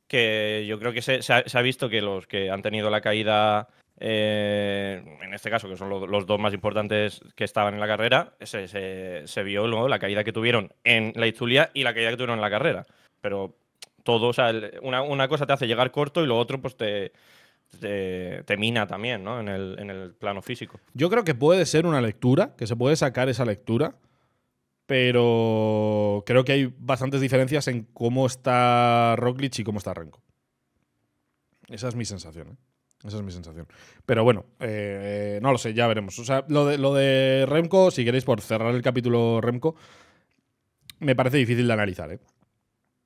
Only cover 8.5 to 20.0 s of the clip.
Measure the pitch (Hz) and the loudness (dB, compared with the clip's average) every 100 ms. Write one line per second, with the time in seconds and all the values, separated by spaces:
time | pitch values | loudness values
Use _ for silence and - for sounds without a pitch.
8.5 | 113 95 101 95 95 92 87 76 - 98 | -10 -10 -10 -10 -10 -10 -12 -10 -8 -4
9.5 | 101 113 113 127 110 98 101 107 110 117 | -2 -2 0 0 0 -2 -2 -4 -2 0
10.5 | 117 95 _ 120 117 110 117 113 110 120 | 0 0 _ 2 2 2 0 -2 0 0
11.5 | 127 156 139 127 113 113 120 123 117 104 | 2 2 0 -2 0 -2 -2 -4 -2 -2
12.5 | 104 151 90 - _ _ _ 104 98 98 | 0 -2 -4 -8 _ _ _ -6 -4 -6
13.5 | _ _ - - _ - 117 117 117 123 | _ _ -20 -20 _ 0 2 2 2 2
14.5 | 113 104 - 131 127 143 139 135 147 139 | 0 -6 -10 -6 -4 -2 0 0 0 0
15.5 | 139 120 113 127 - 143 - 156 117 120 | 0 0 0 0 0 -2 0 2 2 0
16.5 | 135 131 - 110 101 95 _ _ _ _ | -4 -8 -6 -4 -4 -6 _ _ _ _
17.5 | _ _ - 101 101 95 92 90 92 87 | _ _ -12 -8 -4 -4 -6 -8 -10 -4
18.5 | 101 110 117 101 95 117 113 95 123 107 | -2 0 0 -2 -4 -6 -6 -6 -8 -6
19.5 | 98 95 95 101 95 | -6 -8 -10 -12 -12